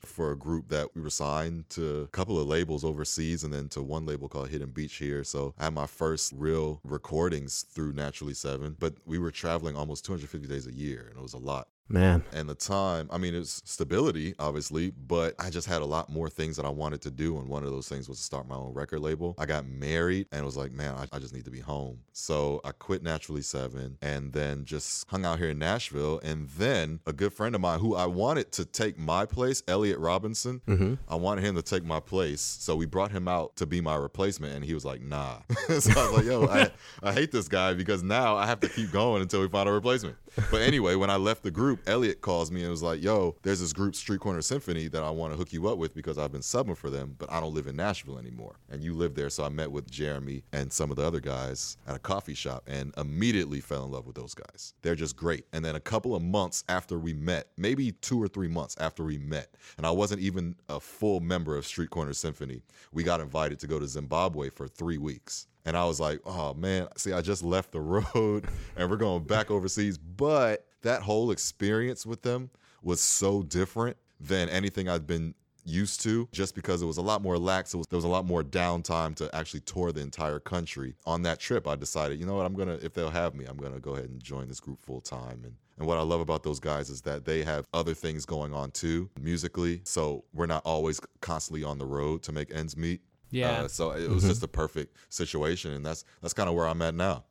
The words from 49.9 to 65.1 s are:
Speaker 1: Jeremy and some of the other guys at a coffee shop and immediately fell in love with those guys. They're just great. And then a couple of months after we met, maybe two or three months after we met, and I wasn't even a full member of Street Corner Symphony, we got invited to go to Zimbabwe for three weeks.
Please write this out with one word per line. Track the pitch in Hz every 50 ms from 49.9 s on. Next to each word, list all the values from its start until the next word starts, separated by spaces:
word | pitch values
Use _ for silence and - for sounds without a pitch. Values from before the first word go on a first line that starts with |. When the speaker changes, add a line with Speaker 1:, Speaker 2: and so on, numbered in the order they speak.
Speaker 1:
Jeremy | 64 67 76 73 73 69 69 69 69 67 - - -
and | 71 69 67 -
some | - 80 73
of | 69
the | 65 73
other | 80 85 78
guys | 65 69 67 64 65 65 65 - - - - - -
at | - 67
a | -
coffee | - - 95 98 - - 73
shop | - - 71 64 64 -
and | - 69 69 67 67 -
immediately | - 73 71 71 82 107 120 113 98 82 71 71 69
fell | - - 73 69 65
in | 67
love | 67 65 60
with | 60 64
those | 65 62 62 -
guys. | - - - - - - - - _
They're | - 82 85
just | 76 80 73 65
great. | - 82 85 82 69 - _ -
And | 80 80
then | 80 76
a | 78
couple | - - 113 110 - 127 117
of | 87 85
months | 87 95 104 95 87 - - - -
after | 90 92 - - 90
we | 85 80 82 80
met, | 73 76 87 87 78 - _ _
maybe | - 87 107 131 135 139 120 92
two | _ - - 131 120
or | 110
three | 95 - 101 92
months | 82 82 85 73 - - -
after | 78 80 - - 80
we | 78 76
met, | 73 71 73 78 73 64 - _ _ - - -
and | - 78
I | 80
wasn't | 85 92 104 98 101 98
even | 92 98 90 95 85 85 87 _ _ -
a | 73 73
full | - - - - 110 107 101 90
member | 85 85 92 90 85 76 73
of | 73 69
Street | - - - 82 78
Corner | - 87 78 71 71
Symphony, | - - 82 71 - 73 65 65 60 - _ - - - -
we | - 80 82
got | 85 87 82
invited | 78 69 65 78 78 76 73 73
to | -
go | 71 78 76
to | 73
Zimbabwe | 71 65 76 73 67 71 80 90 95 80 73 71 67
for | - - -
three | 65 _ - 82 85 82
weeks. | 73 71 78